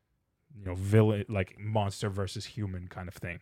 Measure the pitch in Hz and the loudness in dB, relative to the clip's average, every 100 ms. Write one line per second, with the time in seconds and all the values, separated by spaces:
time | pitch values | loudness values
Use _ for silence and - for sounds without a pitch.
0 | _ _ _ _ _ 101 95 90 98 110 | _ _ _ _ _ -10 -6 -2 6 8
1 | 110 104 101 101 92 - 104 107 98 - | 8 4 0 -2 -2 -4 -2 0 0 -2
2 | 110 98 95 104 - - 104 90 90 - | -4 -2 -4 -6 -8 -6 -4 -6 -10 -12
3 | 90 - 90 85 | -12 -10 -10 -10